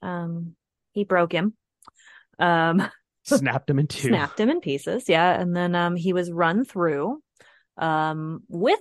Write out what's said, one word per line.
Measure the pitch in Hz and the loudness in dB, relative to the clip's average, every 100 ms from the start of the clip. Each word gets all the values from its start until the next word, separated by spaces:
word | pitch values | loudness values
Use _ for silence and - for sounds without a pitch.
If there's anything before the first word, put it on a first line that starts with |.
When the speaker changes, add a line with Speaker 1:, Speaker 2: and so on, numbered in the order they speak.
Speaker 1:
Um, | 185 175 170 170 170 - _ _ _ | -10 -8 -6 -8 -10 -14 _ _ _
he | 208 | -6
broke | 202 185 170 | 0 2 2
him. | 165 202 - _ _ - _ - - _ - | 0 -2 -4 _ _ -20 _ -20 -20 _ -2
Um, | 175 165 165 180 185 - _ | 2 4 2 2 -2 -8 _
<laughs> | _ | _
Speaker 2:
Snapped | - 285 135 120 - | 0 2 2 -2 0
him | 139 | 0
in | 151 | 0
two. | - 131 | -2 0
Speaker 1:
Snapped | 175 143 - | 0 0 0
him | 220 | 0
in | 339 | 0
pieces, | 160 139 - 254 - | -2 -4 -4 -4 2
yeah. | 160 180 156 | 4 4 2
And | 175 | 0
then, | 175 175 | 0 0
um, | 175 175 175 | 0 0 0
he | 175 | 0
was | 180 175 | -2 -2
run | 170 165 190 | 0 0 0
through, | 269 190 170 143 170 302 _ _ - _ _ - | -2 -2 -2 0 -4 -8 _ _ -20 _ _ -6
um, | 160 156 156 156 156 160 - | -2 0 -2 -4 -6 -8 -10
with | 170 233 403 | -2 0 0